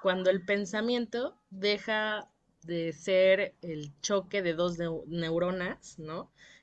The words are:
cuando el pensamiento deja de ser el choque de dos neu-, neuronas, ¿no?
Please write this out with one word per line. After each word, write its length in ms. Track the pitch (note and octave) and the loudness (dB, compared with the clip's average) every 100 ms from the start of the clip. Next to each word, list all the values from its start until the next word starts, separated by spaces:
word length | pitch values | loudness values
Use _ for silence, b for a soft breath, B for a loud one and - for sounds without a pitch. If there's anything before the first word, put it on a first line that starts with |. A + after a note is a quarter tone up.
cuando 300 | F#3+ F#3 F#3 | 0 2 4
el 120 | F#3 | 2
pensamiento 920 | F#3 G3+ F#3+ G#3+ A3+ B3 A#3 A#3 C#4 - - | 2 0 0 -2 0 0 -2 -4 -6 -8 -20
deja 760 | F#3+ G3+ G#3 A3 G#3+ G#3+ G#3+ - _ _ _ | -4 -2 0 -2 -2 -2 -4 -8 _ _ _
de 280 | E3 E3+ E3 | -8 -4 -4
ser 640 | D3+ - F#3 F#3+ F#3+ - - | -4 0 6 6 6 2 -6
el 320 | F3 D#3 D3 - | -10 -8 -10 -8
choque 400 | - G3+ F#3 G3+ | -2 0 0 -2
de 120 | F3 D#3+ | 0 0
dos 240 | F3 E3+ | 0 0
neu-, 260 | E3+ D#3+ D#3 | -4 -4 -6
neuronas, 920 | E3+ E3 E3 F3+ F#3 F3+ - - - | -4 0 0 0 -2 -4 -8 -14 -16
¿no? 320 | D#3 E3+ - b b b | -10 -10 -12 b b b